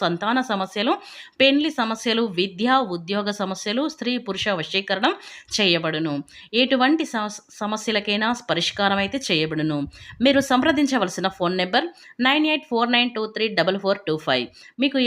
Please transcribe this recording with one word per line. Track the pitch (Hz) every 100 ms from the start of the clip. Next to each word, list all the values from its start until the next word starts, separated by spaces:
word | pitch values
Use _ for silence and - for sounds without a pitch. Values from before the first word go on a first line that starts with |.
సంతాన | 180 170 208 254 254
సమస్యలు, | 202 190 208 233 403 - - - -
పెండ్లి | 269 285 302 294
సమస్యలు, | 226 226 240 226 233 175
విద్య, | 190 180 240 269 220 175
ఉద్యోగ | 170 202 202 208
సమస్యలు, | 190 - 214 233 302 -
స్త్రీ | 233 247 240
పురుష | 190 214 185
వశీకరణం | 151 190 196 190 254 403 - - - -
చేయబడును. | 196 170 160 156 160 143 - - -
ఎటువంటి | 226 254 262 254 320 302 226
సమ-, | 208 - - -
సమస్యలకైనా | 208 214 226 214 208 208 220 240 -
పరిష్కారం | 170 175 - 202 196 196
అయితే | 277 269
చేయబడును. | 165 156 156 156 147 143 - - -
మీరు | 254 269 269
సంప్రదించవలసిన | 254 294 302 277 254 180 175 190 -
ఫోన్ | 175 185
నెంబర్ | 180 233 339 - - - 254
నైన్ | 294 311
ఎయిట్ | 311 -
ఫోర్ | 233 240 240
నైన్ | 240 226
టూ | 214 208
త్రీ | 220 180
డబల్ | 170 196 196
ఫోర్ | 196 -
టూ | 156
ఫైవ్. | 151 127 117 - - -
మీకు | 269 269